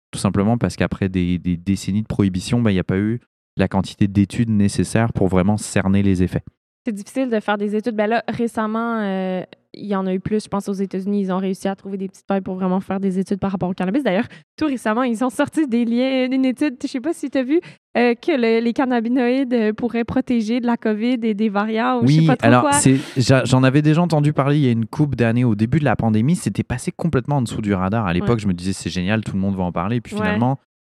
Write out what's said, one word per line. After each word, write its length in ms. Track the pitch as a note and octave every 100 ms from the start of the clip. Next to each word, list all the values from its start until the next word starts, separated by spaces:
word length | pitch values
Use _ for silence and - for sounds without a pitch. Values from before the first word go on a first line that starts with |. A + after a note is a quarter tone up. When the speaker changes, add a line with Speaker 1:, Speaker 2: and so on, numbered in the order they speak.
| _
Speaker 1:
tout 80 | -
simplement 360 | G2+ F#2 G2+ A#2+
parce 200 | F#2 -
qu'après 320 | F2+ - F#2+
des, 300 | F#2 F2 F2
des 180 | F2+ E2+
décennies 460 | F2+ F#2+ - G2
de 40 | A2
prohibition, 560 | - G2+ F#2 G2+ A#2+
ben, 80 | A2+
il 40 |
n'y 60 | F#2
a 40 |
pas 140 | - F#2
eu 200 | G#2 A#2+ - _ _ -
la 100 | F#2+
quantité 400 | G2 F#2 - G#2
d'études 440 | G2 G2 - A#2
nécessaires 600 | G#2+ G2+ - F2+ A2 A2+
pour 140 | - F#2+
vraiment 300 | F#2 F2+ G#2
cerner 460 | - G#2 F#2+ G2
les 200 | G2 F#2
effets. 200 | F2+ - - - _ _ -
Speaker 2:
C'est 60 |
difficile 380 | G3+ G3+ C4 C4
de 100 | A3
faire 180 | G#3 G#3
des 160 | G#3
études. 220 | G#3+ A3+ G#3+
Ben 100 | G#3
là, 160 | A#3 -
récemment, 720 | A3+ A#3 - A3 A3 A#3 A3+
euh, 420 | G3+ F#3+ F#3 F#3 - - _
il 120 | - G3+
y 100 | G3
en 100 | F#3+
a 80 |
eu 60 | F#3+
plus, 240 | - G#3+
je 40 | -
pense, 200 | G3+ G3+
aux 40 |
États-Unis. 500 | G3 G3 F#3+ F#3+ G3+
Ils 100 | F#3+
ont 60 | F#3
réussi 280 | G3 F#3+ G3
à 80 |
trouver 220 | F#3+ G3 G3
des 80 | F#3+
petites 180 | - -
failles 140 | G3
pour 120 | F#3+
vraiment 240 | F#3 F#3+ F#3
faire 220 | - F#3+
des 180 | G3 F#3
études 220 | F#3+ G3
par 100 | G3
rapport 180 | F#3+ F3+
au 60 |
cannabis. 300 | F#3+ F#3 A#3+
D'ailleurs, 240 | B3+ F#3 B3 - _ -
tout 100 | D#4
récemment, 360 | B3+ A3+ G#3+
ils 220 | B3+ A3
ont 60 | B3+
sorti 360 | - D4 D4+ D4+
des 180 | A#3
liens, 440 | A#3 A#3 C4 C4 B3+
une 140 | C4
étude, 320 | C4 A#3+ D4+ B3
je 60 | C#4
sais 140 | C4+
pas 120 | C4
si 160 | E4 C#4+
t'as 140 | C#4
vu, 180 | B3+ E4 - - _ A3+
euh, 160 | A#3+
que 160 | A#3+ -
le, 320 | C#4+ A3+ A3+
les 80 | A#3
cannabinoïdes, 800 | A3+ B3+ B3 A3+ C4 A#3+ B3+ C4+
euh, 200 | A#3+ G#3+
pourraient 320 | G#3+ A#3+ A#3
protéger 560 | A#3 C4 - A#3+ G#3 A#3+
de 60 | A#3
la 100 | A#3
covid 420 | A3 G#3+ A#3+ B3+
et 100 | A3+
des 140 | G3+ A3
variants 500 | G3 A3 A3 B3 B3+
ou 40 | A#3
je 60 |
sais 60 | D#3
Speaker 1:
Oui, 60 | D#3+
Speaker 2:
pas 80 | -
trop 100 | A#2
Speaker 1:
alors, 160 | B2
Speaker 2:
quoi. 100 | C#4+
Speaker 1:
c'est, 240 | - C3+ C3+ - -
j'a-, 280 | A#2+ C3
j'en 200 | A#2+ C3
avais 180 | C3 C3+
déjà 180 | D3+ D#3
entendu 320 | F3 D#3 D3
parler 240 | D3+ C#3 D3
il 60 |
y 40 | C3
a 40 |
une 140 | A#2 A2
couple 300 | - D3+ B2
d'années 280 | A#2 A#2+
au 120 | B2 G#2+
début 240 | A2+ D#3
de 40 |
la 120 | C#3+ -
pandémie. 400 | A2+ G#2+ B2 F3+
C'était 260 | - G2
passé 300 | - B2 -
complètement 460 | - E3+ C#3 A#2+ C#3+
en 40 |
dessous 200 | A2+ C3+
du 120 | G#2+
radar. 320 | G2 F#2 A2+ G2+
À 60 |
l'époque, 240 | F2 - A#2
Speaker 2:
Ouais. 20 |
Speaker 1:
je 80 | G#2
me 80 |
disais, « 180 | F2 F#2
C'est 160 | F#2+ F2
génial, 340 | E2+ F2+ A2
tout 100 | G#2
le 60 | G2
monde 160 | G2 F#2+
va 80 |
en 80 | F2+
parler. » 280 | E2+ F#2 A#2+
Puis 120 | -
Speaker 2:
Ouais. 60 | G#3
Speaker 1:
finalement, 380 | G#3+ G#2 B2 C#3 _ _ _